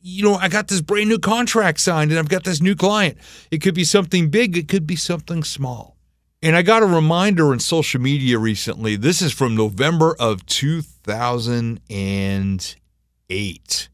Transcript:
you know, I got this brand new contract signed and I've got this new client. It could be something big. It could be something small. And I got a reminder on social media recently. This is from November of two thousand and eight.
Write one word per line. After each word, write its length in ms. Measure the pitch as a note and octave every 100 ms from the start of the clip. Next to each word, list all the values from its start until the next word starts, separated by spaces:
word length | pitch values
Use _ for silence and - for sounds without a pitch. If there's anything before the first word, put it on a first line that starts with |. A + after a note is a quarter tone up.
you 200 | F3+ F#3
know, 120 | G#3
I 140 | G3 F#3+
got 200 | G3 G#3
this 120 | G3
brand 280 | D3+ G#3 G#3+
new 100 | A3+
contract 640 | - A3+ A#3+ A3+ G3 D#3
signed 300 | - E3 D3+
and 80 | D#3+
I've 100 | D3+
got 160 | F#3
this 160 | - D#3+
new 140 | F3
client. 440 | G3 F#3 G#3+ F#3 - - - -
It 120 | D#3+
could 120 | F#3+
be 100 | F3
something 460 | E3 G3+ F3+ F#3 D#3+
big. 260 | F3+ A#3+ E3+
It 120 | D3
could 180 | G3 D#3
be 100 | E3+
something 460 | - E3+ - E3+
small. 540 | D#3 - C3 A#2+ - _ _ _ _ _
And 120 | D#3+
I 80 | E3+
got 200 | F3+ A3+
a 40 | G#3
reminder 640 | E3+ D#3 E3+ G3+ F#3 D3+
on 80 | B2
social 420 | - E3 D3+ C3
media 380 | B2+ C#3+ C3 A#2
recently. 580 | A2 G#2 - - A2 G#2
This 260 | B2 F3+
is 100 | E3+
from 240 | - C3 A2
November 580 | G#2+ F#2+ C#3+ E3 D#3+ -
of 260 | A#2 G2 -
two 360 | - C#3 E3
thousand 1000 | D#3 _ - G#2+ A#2+ B2 A#2 A#2+ A#2 A#2 _
and 840 | G2+ G2 G2 G2 G2 G2 F#2+ - - _ _ _ _ _
eight. 580 | F#2 G2+ E2 _ - -